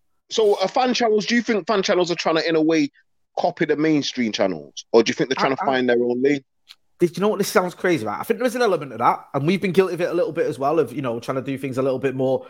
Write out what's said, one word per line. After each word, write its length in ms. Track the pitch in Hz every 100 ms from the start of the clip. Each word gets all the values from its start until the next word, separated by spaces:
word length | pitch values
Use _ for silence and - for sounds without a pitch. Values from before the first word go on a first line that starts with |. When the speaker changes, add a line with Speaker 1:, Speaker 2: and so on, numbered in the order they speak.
| _ _ _
Speaker 1:
so, 240 | - 208
uh, 120 | 190 190
fan 280 | 269 254
channels, 320 | 240 240 214 185
do 80 |
you 80 | 233
think 240 | 220 214 165
fan 160 | 208
channels 280 | 190 180 170
are 40 |
trying 220 | 170 185 160
to, 120 | 160
in 80 | 160
a 60 |
way, 280 | 156 160 143 - _ _ _ -
copy 280 | 180 - 160
the 100 | 147
mainstream 560 | 156 151 131 - 117
channels, 540 | 104 98 82 71 - -
or 100 | 117
do 80 | 113
you 40 |
think 140 | 123 127
they're 80 | 135
Speaker 2:
I, 40 |
Speaker 1:
trying 160 | 156 131
to 60 |
Speaker 2:
I 40 | 190
Speaker 1:
find 220 | 131 127
their 140 | 120
own 200 | 120 123
lane? 200 | 139 143 - _ - - _ -
Speaker 2:
Did 180 | 175 -
you 40 |
know 80 | 202
what 100 | 196
this 100 | 196
sounds 260 | 214 180
crazy, 320 | - 190 160 107
right? 120 | 95
I 40 |
think 160 | - 214
there 80 | 247
is 80 |
an 80 | 240
element 300 | 233 170 143
of 80 | 113
that, 260 | 127 185 -
and 120 | 143 147
we've 140 | 190
been 120 | 196
guilty 220 | 170 190
of 60 | 170
it 80 | 170
a 60 |
little 180 | 170 175
bit 140 | 156 139
as 120 | 127
well, 200 | 135 165
of, 140 | 131
you 80 | 127
know, 180 | 135 117
trying 160 | - 131
to 60 |
do 160 | 127 135
things 180 | 139 123
a 60 |
little 160 | 135 131
bit 160 | 135
more, 320 | 131 131 131 -